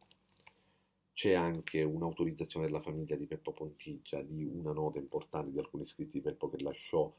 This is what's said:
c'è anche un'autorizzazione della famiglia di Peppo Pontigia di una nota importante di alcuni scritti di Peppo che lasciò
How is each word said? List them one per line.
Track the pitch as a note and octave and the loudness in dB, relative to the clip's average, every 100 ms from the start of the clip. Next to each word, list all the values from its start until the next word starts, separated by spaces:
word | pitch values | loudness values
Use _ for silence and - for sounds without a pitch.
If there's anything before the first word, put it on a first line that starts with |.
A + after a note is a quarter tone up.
| - - _ _ - - _ _ _ _ _ | -20 -20 _ _ -20 -20 _ _ _ _ _
c'è | - G#2 | 2 6
anche | F2+ E2+ E2 - D#2 | 6 6 2 0 2
un'autorizzazione | D#2 D#2+ E2 E2 E2 D#2 D#2+ E2+ D#2 | 2 2 0 2 0 0 -4 0 0
della | D#2 | 0
famiglia | D#2 D#2 D2+ D2 | -2 -4 -2 -2
di | C#2+ | -2
Peppo | D#2 - | -6 -6
Pontigia | - D#2 - D#2 C#2+ - C#2 | -6 -6 -8 -10 -10 -6 -6
di | C#2 D#2 | -4 -4
una | D2+ E2+ D#2 | -2 -2 -2
nota | D2+ D2+ D2 | 0 0 0
importante | C#2 D#2 - D#2 D2 | -2 -4 -2 -4 -2
di | C#2 | -2
alcuni | - D2+ | -4 -4
scritti | D2 - D2 - | -6 -6 -6 -2
di | |
Peppo | - - - | -2 -2 -2
che | - | -2
lasciò | C#2+ - - E2 D2+ | -4 -6 0 4 4